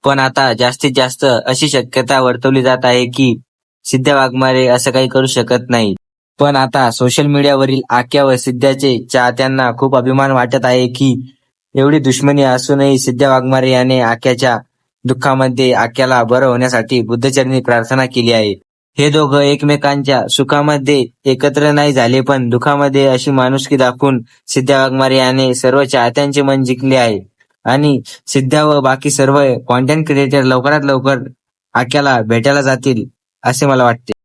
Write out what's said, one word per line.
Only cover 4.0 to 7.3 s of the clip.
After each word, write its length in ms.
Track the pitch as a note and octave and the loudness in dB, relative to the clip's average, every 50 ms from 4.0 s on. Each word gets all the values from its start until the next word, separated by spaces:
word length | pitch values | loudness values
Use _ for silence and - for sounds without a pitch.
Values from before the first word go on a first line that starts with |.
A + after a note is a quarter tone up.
| B2+ D3 C#3+ | 0 0 0
वाघमारे 500 | C#3 C3 C3 B2 C3 C3 C3 C3 C3 C3 | 2 0 0 0 -2 0 0 2 2 2
असं 240 | B2+ B2 B2+ - C#3 | 2 2 2 0 0
काही 180 | A#2+ C3 C3 B2 | 0 0 -2 0
करू 180 | - C3+ C3 | 0 0 0
शकत 380 | B2+ - B2+ A#2 - B2 B2 B2 B2 | 0 0 -2 0 0 -2 -2 -2 -2
नाही. 260 | B2 A#2 A2 G#2 F#2+ F#2+ _ _ _ _ _ _ _ _ | -2 0 0 -2 -4 -6 _ _ _ _ _ _ _ _
पण 180 | C#3+ C#3+ C#3+ | 0 0 2
आता 340 | C3+ C3 C3 - C#3+ C3 A#2+ | 0 -2 0 0 0 0 0
सोशल 360 | A#2 - B2+ B2 B2 - D3 | 0 0 -2 0 0 0 0
मीडियावरील 540 | C#3+ | 0